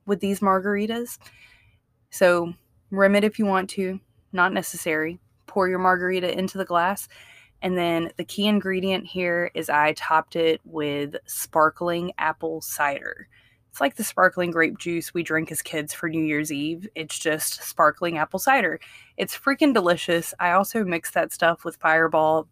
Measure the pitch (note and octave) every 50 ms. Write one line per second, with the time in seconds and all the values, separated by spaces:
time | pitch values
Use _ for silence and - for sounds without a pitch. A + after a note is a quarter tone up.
0 | _ G3 G3+ F#3+ - G3 G3 F#3+ G#3 G3 F#3+ F#3+ F#3 G#3 G3+ G3+ G#3 G#3+ A3+ A#3
1 | A#3+ A#3+ - - _ - _ - - _ _ _ _ _ _ _ _ _ _ _
2 | _ _ - - G3 F3+ F3 F3 E3+ E3+ F3 - _ _ _ _ _ _ G3 F#3+
3 | G3 G3 G3+ G#3 G#3 G#3+ G#3 - A3 G3 F#3+ F#3 F#3 F#3+ - - F#3+ F#3 F#3+ F#3+
4 | - _ _ _ _ _ - F#3 F3 F#3+ G3 F#3+ F3 - - E3+ - F3 D#3 D#3
5 | D#3 D#3+ F3 F3+ _ _ _ _ _ - - G#3 F#3 F#3 F#3 F3+ F#3 F#3 F#3 F3+
6 | F3+ F3+ F#3 F#3 F3+ F3 - - F#3 F#3+ - F#3+ F#3+ - F3 E3+ E3+ F#3 G3+ -
7 | - - - - - - - - - _ _ _ - F#3 F3+ F3+ F3 E3+ E3+ E3
8 | E3+ E3 - - E3+ - - - G3+ G#3 G#3 G3+ F#3 F#3+ F#3+ F#3 F3+ F#3+ F#3+ F3+
9 | - - - F#3 F3+ F3 E3+ F3 F3 F3 - D#3+ D#3+ - D3 D3 D3+ D3+ D#3 -
10 | - - D#3+ D#3+ D#3 - - E3+ E3 D#3+ D#3+ - - - E3 D#3+ D3 D3 C#3+ C#3+
11 | C#3+ C#3+ D3+ - - - - - - - - E3 D3+ D#3 - - F3 F3 E3+ E3+
12 | F3 F3+ - - - D#3 D#3+ - - D#3+ D#3+ D#3+ - - - - D3 C#3+ C#3 -
13 | - - - - - _ _ _ _ _ _ _ _ _ - - C#4 C#4 - -
14 | G#3+ - - - F#3 F#3 - F#3 F3 F3 E3 E3 D#3+ - - - - F3 E3+ E3
15 | D#3 - - F3 E3 - D#3 D#3+ D#3+ - D#3+ - - - - D#3 D3+ D3+ - -
16 | - E3 D#3 D#3+ D#3+ D#3 D3+ D3 D3+ D#3 D3+ C#3+ D3 D#3 E3+ E3 F#3+ - - D#3+
17 | D#3+ D3 - - - D#3+ D3+ D#3 - - - - - - - - E3 D3+ - -
18 | F3+ F3 E3+ D3+ D#3 - - F#3+ - C#4 C4 C4+ G#3 E3 D#3 D#3+ - - - -
19 | - _ _ - F#3+ F3+ - - - C4+ C#4 - D#4+ D4 B3+ A#3 F3+ F3 F3 D#3+
20 | - - E3+ E3+ E3 - - - F3+ F3 F3 F#3+ G3 - - A#3 G#3+ F3+ E3+ E3
21 | - - - F#3 D#3 - - - F3 E3 E3+ - - E3+ - - - D#3+ D#3+ D#3+
22 | E3 D#3+ D#3+ D#3 D#3 D#3 D#3+ D#3+ D#3 -